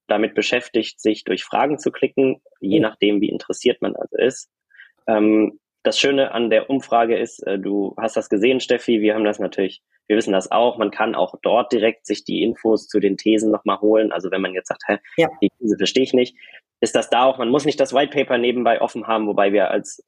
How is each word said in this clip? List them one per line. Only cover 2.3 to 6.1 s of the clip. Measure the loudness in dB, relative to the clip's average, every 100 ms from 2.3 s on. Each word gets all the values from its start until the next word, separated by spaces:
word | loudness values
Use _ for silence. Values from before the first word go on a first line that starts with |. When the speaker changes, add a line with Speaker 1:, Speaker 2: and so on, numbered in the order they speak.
| -2 _ _
Speaker 1:
je | 0 2
Speaker 2:
Oh. |
Speaker 1:
nachdem, | 0 -2 -2 0
wie | -2
interessiert | -4 -8 -2 -2 0
man | -4 -6
also | -6 -2
ist. | -2 -2 -12 _ _ -20 -20 _ -2
Ähm, | 2 4 4 2 -4 _ _
das | -2 0
Schöne | 2